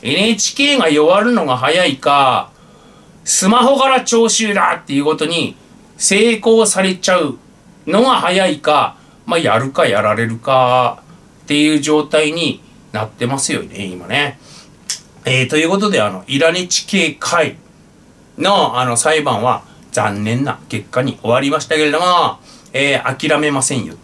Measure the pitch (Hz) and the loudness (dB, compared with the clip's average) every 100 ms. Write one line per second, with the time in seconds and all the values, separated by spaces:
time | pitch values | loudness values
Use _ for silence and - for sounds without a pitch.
0 | 120 160 214 226 - - 285 277 165 147 | -2 0 0 0 -2 0 0 2 2 4
1 | 151 190 220 240 151 123 131 165 180 131 | 4 4 2 0 0 0 0 2 0 0
2 | 151 143 135 113 - - - - - - | 2 4 4 2 -4 -16 -20 -20 -20 -20
3 | - - - - 190 233 233 269 269 254 | -20 -18 -4 0 2 4 4 4 2 2
4 | 254 233 226 220 220 196 180 165 - 139 | 2 2 2 0 -2 0 0 -2 -2 -2
5 | 147 156 156 170 135 - - - - - | 0 0 -2 -2 -4 -8 -20 -20 -20 -6
6 | - 196 233 220 233 226 214 190 190 185 | 0 2 2 2 2 4 4 2 0 0
7 | - 180 147 120 - - - - - 190 | 0 0 0 -6 -16 -20 -20 -16 -2 2
8 | 262 233 165 185 190 151 - 147 110 - | 2 2 0 0 0 0 0 0 0 -6
9 | - - - 170 113 110 131 135 143 101 | -20 -20 -4 -2 0 0 -2 -2 0 0
10 | 104 107 117 113 123 131 127 127 123 - | 0 -2 -4 -6 -2 2 2 2 0 -4
11 | - - - - - 147 151 151 139 151 | -18 -20 -20 -20 -4 0 2 2 2 0
12 | 147 156 151 165 156 - - - - 107 | 2 0 0 -2 -4 -6 -14 -20 -12 -8
13 | 113 - 120 135 - 151 - - 98 90 | -8 -6 -6 -4 -4 -4 -6 -10 -10 -12
14 | 87 131 143 - - - - - - - | -6 -4 -4 -8 -20 -20 -20 -20 -12 -12
15 | - - - 127 127 151 160 196 208 160 | -12 -10 -2 -2 0 0 0 0 0 0
16 | 104 92 98 139 160 180 180 - - 196 | -2 -4 -6 0 0 0 -4 -6 -2 -2
17 | 165 - - 170 147 - - - - - | -2 -4 -4 -2 -2 -6 -20 -20 -20 -20
18 | - - - - 170 202 147 120 127 117 | -20 -20 -20 -4 0 2 0 0 -2 0
19 | 151 160 143 110 123 - - - - - | 0 0 0 -2 -2 -2 -6 -20 -6 -4
20 | 107 101 107 120 139 - - 113 - 127 | -2 -4 -4 -2 -4 -6 -10 -12 -6 -4
21 | 123 - 110 123 139 156 - 156 151 151 | -4 -4 -2 0 0 -2 -2 0 0 0
22 | 180 175 139 - - - - 131 139 131 | 2 2 0 -4 -16 -20 -10 -2 0 0
23 | 117 117 156 147 151 139 127 131 - - | -2 -4 -2 0 0 -2 -2 -4 -6 -14